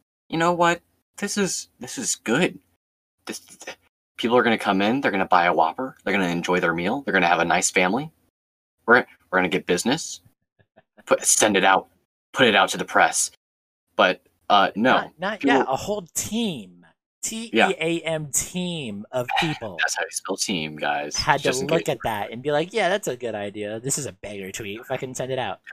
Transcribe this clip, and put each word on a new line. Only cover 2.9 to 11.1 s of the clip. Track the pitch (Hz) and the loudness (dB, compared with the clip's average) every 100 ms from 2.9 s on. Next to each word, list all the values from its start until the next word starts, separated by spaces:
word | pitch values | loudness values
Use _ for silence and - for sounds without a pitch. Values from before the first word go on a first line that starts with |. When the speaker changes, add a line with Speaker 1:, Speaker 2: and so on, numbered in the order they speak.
| _ _ _ - | _ _ _ -14
Speaker 1:
This, | - - - - - _ _ _ - | -14 -14 -20 -18 -18 _ _ _ -6
people | 117 123 | 2 4
are | |
gonna | 113 107 | 4 2
come | 107 95 | 2 2
in, | 101 135 | 2 2
they're | 117 | 0
gonna | 95 92 | 0 4
buy | 90 87 | 4 4
a | |
Whopper, | 80 80 - - - | 4 2 0 -8 -8
they're | 101 | -2
gonna | 98 90 | 0 0
enjoy | 87 85 180 | 0 0 2
their | - | 2
meal, | 87 87 277 | 0 -2 -2
they're | - | 0
gonna | - - | 2 2
have | 85 | 2
a | 85 | 2
nice | 85 - | 2 2
family. | 95 92 120 160 _ _ _ _ _ _ _ - | 2 2 0 -4 _ _ _ _ _ _ _ 4
We're, | 120 - _ - | 4 4 _ -2
we're | 92 | 0
gonna | 92 | 2
get | 90 82 | 0 0
business." | 87 117 156 - - _ _ _ _ _ _ _ _ | 0 2 -2 -4 -14 _ _ _ _ _ _ _ _
Put, | - | -2